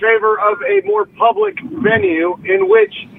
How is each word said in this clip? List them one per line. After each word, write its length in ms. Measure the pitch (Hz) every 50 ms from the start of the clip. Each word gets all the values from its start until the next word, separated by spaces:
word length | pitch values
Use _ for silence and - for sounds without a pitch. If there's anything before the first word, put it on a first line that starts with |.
favor 380 | 208 220 226 220 208 220 214 190
of 220 | 202 208 214 208 208
a 180 | 208 208 196 185
more 200 | 196 208 214 202
public 500 | - - - 208 233 226 202 214 208 - - - - 151 156 156
venue 520 | 208 226 226 208 185 165 160 165 175 - - -
in 240 | 180 190 190 196 185
which 260 | 214 226 214 - - - - - -